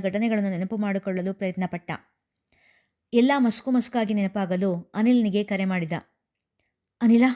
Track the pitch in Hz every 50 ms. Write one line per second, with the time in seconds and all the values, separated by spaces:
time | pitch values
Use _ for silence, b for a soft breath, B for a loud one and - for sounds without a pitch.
0 | 185 190 190 208 226 233 220 214 202 196 190 170 190 185 226 202 208 202 196 196
1 | - 196 185 185 175 190 190 196 196 185 180 185 185 180 - 170 - - 156 -
2 | _ _ _ _ _ _ _ _ _ _ _ _ _ _ _ _ _ _ _ _
3 | _ _ - 240 240 262 285 277 254 233 208 - - 269 254 247 226 - - 240
4 | 220 202 214 208 196 190 - 208 196 170 185 180 196 196 180 170 175 _ - 202
5 | 220 240 247 247 226 208 180 208 208 208 202 190 196 190 185 180 170 156 170 160
6 | - _ _ _ _ _ _ _ _ _ _ _ _ _ _ _ _ _ _ _
7 | - 226 233 233 240 262 247